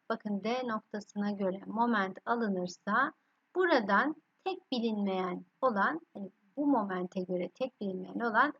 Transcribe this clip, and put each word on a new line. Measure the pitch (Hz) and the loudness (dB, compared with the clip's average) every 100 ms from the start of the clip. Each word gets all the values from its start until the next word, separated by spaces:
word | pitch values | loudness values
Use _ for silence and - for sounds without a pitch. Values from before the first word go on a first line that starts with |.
| - | -6
bakın | 220 208 202 | -6 -4 -4
D | 208 247 247 | -2 -2 -2
noktasına | 220 - 208 - 208 208 | -6 -6 -10 -10 -6 -4
göre | 202 190 190 190 | -2 -2 -2 -6
moment | 214 240 214 190 190 - | 0 2 2 0 -4 -4
alınırsa, | 240 220 185 180 - - 226 294 - _ _ _ 349 | -2 0 0 -4 -6 -2 0 0 -2 _ _ _ 0
buradan | 370 285 202 202 277 - _ _ 381 | 4 4 4 4 4 -2 _ _ -6
tek | 370 - | -6 -4
bilinmeyen | 247 226 208 196 185 185 180 - - | -2 0 0 0 0 -2 -4 -10 0
olan, | 262 202 220 311 - 202 | 0 4 2 0 -10 -12
yani | 190 _ _ - | -12 _ _ -2
bu | 294 | 2
momente | 247 202 185 180 196 | 2 2 -2 -4 -4
göre | 185 180 185 | -2 -2 -4
tek | - 254 - | -4 -6 -4
bilinmeyen | 202 185 185 196 | -6 -6 -6 -4
olan | 233 214 285 - | 0 4 2 2